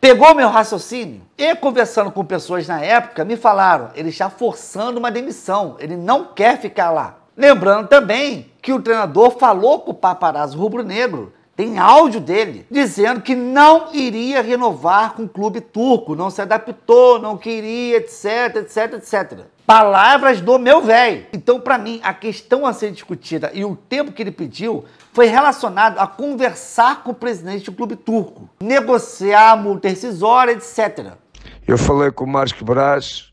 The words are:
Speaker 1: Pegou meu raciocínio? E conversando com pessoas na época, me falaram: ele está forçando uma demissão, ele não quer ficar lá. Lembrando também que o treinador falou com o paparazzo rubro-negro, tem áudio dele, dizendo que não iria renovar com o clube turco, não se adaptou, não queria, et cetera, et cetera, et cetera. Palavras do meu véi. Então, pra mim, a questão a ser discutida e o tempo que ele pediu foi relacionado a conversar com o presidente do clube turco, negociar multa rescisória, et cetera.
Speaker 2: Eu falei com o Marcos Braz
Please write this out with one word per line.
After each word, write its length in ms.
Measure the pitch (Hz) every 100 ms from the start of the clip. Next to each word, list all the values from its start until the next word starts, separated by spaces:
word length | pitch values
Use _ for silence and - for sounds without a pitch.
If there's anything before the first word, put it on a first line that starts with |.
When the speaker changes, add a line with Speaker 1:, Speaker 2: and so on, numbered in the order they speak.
Speaker 1:
Pegou 340 | 269 247 294
meu 140 | 302 247
raciocínio? 720 | 220 220 196 - 247 214 107 - _
E 180 | 294
conversando 560 | 339 294 247 220 - 202
com 140 | 196
pessoas 420 | 175 185 151 180 160
na 140 | 165
época, 420 | 156 233 233 -
me 140 | 160 226
falaram: 540 | 233 202 190 160 117
ele 140 | - 160
está 220 | 156 196
forçando 680 | 196 233 - - 185 226 240
uma 120 | 240
demissão, 680 | 226 262 - - 196 185 -
ele 160 | 151
não 300 | 175 175 269
quer 340 | 349 - 214 247
ficar 320 | 208 - 175
lá. 280 | 160 113 - _ -
Lembrando 500 | 277 247 180 208 196
também 640 | 285 214 220 285 208 117 _
que 100 | -
o 80 | 262
treinador 520 | 208 226 196 147 240
falou 480 | 240 262 190 214 302
com 100 | -
o 40 |
paparazzo 640 | - 185 180 175 147 147 143
rubro-negro, 760 | 208 233 214 196 247 160 98 _ _
tem 240 | - 220 214
áudio 440 | 185 269 320 220
dele, 440 | 143 185 214 117 -
dizendo 500 | 269 262 170 208 247
que 140 | -
não 540 | 254 247 262 302 320 320
iria 480 | 311 262 220 240 277
renovar 720 | 220 247 247 156 156 190 220
com 120 | 214
o 40 | 220
clube 320 | - 202 208
turco, 540 | 226 208 247 240 -
não 160 | 151 185
se 100 | 190
adaptou, 800 | 196 214 220 - - 233 247 240
não 180 | 214 208
queria, 640 | 220 226 214 233 240 233
et 100 | 226
cetera, 560 | - 208 226 240 220
et 60 | 196
cetera, 260 | - 220 220
et 80 |
cetera. 460 | - 208 185 95 - _ -
Palavras 720 | 220 208 196 214 277 269 233
do 180 | 175 254
meu 220 | 247 302
véi. 480 | 226 226 247 151 -
Então, 260 | 196 - 247
pra 160 | 247 262
mim, 240 | 214 233
a 120 | 220
questão 500 | 190 220 208 - 254
a 80 | 277
ser 180 | 220 208
discutida 600 | 175 - 147 - 160 -
e 100 | 190
o 140 | 202 185
tempo 340 | _ 262 294
que 120 | 285
ele 80 | 208
pediu 560 | - 160 - 214 208 - _ _
foi 140 | - 240
relacionado 720 | 240 285 - 233 185 220 185
a 80 | 196
conversar 960 | - 285 262 247 170 - - 240 285
com 80 | 247
o 40 |
presidente 520 | 240 240 208 165 202 196
do 100 | 185
clube 180 | 233
turco, 540 | 233 - 226 185 - - _
negociar 960 | 202 277 226 240 - - 196 208 220 226
multa 320 | 202 196 202
rescisória, 640 | 185 254 185 208 247 254
et 100 | 233
cetera. 560 | - - 208 208 120 - _ - - - -
Speaker 2:
Eu 80 | 120
falei 340 | - 143 143
com 140 | -
o 40 | 131
Marcos 340 | 135 135 -
Braz 680 | 113 123 139 143 131 - -